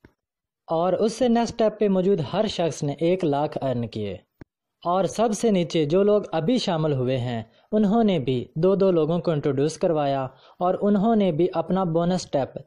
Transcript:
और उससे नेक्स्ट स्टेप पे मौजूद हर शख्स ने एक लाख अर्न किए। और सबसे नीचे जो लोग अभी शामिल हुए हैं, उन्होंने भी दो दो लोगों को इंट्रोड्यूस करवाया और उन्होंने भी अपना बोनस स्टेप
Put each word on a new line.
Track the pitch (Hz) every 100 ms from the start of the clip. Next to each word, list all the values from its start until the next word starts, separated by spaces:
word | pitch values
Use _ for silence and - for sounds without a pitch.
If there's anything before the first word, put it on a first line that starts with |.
| - _ _ _ _ _ -
और | 165 180
उससे | 175 220 - 247
नेक्स्ट | 233 220
स्टेप | - 214 214
पे | 208
मौजूद | 190 185 190
हर | 131 180 220
शख्स | - 165 -
ने | 143 139
एक | 165 185
लाख | 160 139 151 -
अर्न | 135 120 117
किए। | 110 101 87 _ - - _ _ _
और | 170 185 190
सबसे | - 233 208 233
नीचे | 190 165 165 147
जो | 185
लोग | 202 208 208
अभी | 160 160 254
शामिल | - 160 156
हुए | 131 123 131
हैं, | 123 117 - _ -
उन्होंने | 214 202 233 214 170
भी | 127 123 - 156
दो | 185 190
दो | 190
लोगों | 170 151 175
को | 170
इंट्रोड्यूस | 151 151 131 151 -
करवाया | 185 156 143 135 127 - - -
और | 180
उन्होंने | 185 202 202 226 220 190
भी | 156 180
अपना | 165 160 185
बोनस | 180 165 175 180
स्टेप | - 143 123 -